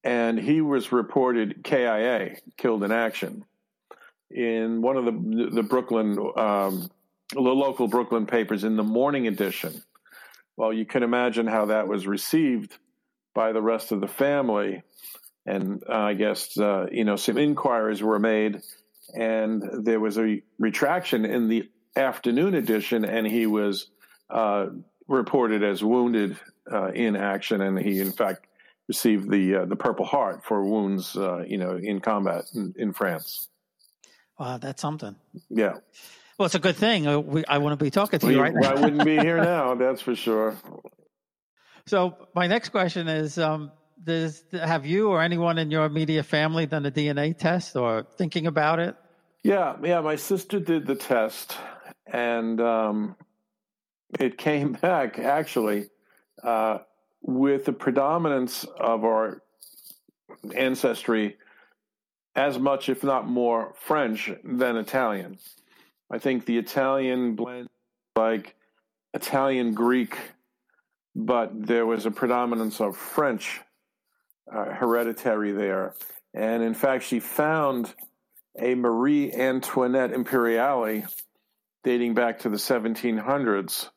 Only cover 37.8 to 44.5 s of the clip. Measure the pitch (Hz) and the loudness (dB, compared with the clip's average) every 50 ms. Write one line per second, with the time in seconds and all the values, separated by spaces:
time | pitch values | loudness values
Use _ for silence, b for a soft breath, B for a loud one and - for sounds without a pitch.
37.8 | 151 196 - 196 202 208 - 151 - - 143 131 139 156 - - 135 135 135 143 | -2 0 2 0 0 2 0 0 4 4 6 6 4 4 4 4 2 4 4 4
38.8 | 147 151 147 147 151 156 156 151 147 165 170 165 160 170 180 160 139 127 127 120 | 4 4 4 4 4 4 6 4 4 4 4 4 4 4 4 2 2 0 2 2
39.8 | 127 131 131 - - - 120 110 - 117 110 107 110 110 107 98 - - - - | 2 2 2 0 -2 -4 -4 -2 0 0 2 2 2 0 -2 -6 -16 -20 -20 -20
40.8 | _ - _ _ _ _ _ _ _ _ _ _ _ _ _ b b b b b | _ -20 _ _ _ _ _ _ _ _ _ _ _ _ _ b b b b b
41.8 | b - 214 190 180 180 175 - - _ _ 180 180 175 202 233 233 - - 208 | b 0 2 2 2 2 0 -8 -20 _ _ 0 2 2 2 0 0 -2 0 0
42.8 | 185 175 - 180 170 160 160 156 156 147 143 175 165 156 156 151 151 143 - _ | 0 0 0 -2 -2 -2 -2 -2 -2 -2 0 0 0 0 0 -2 -6 -10 -14 _
43.8 | _ _ _ _ 175 160 165 160 160 160 151 - _ _ | _ _ _ _ -4 -2 -2 0 0 -2 -6 -10 _ _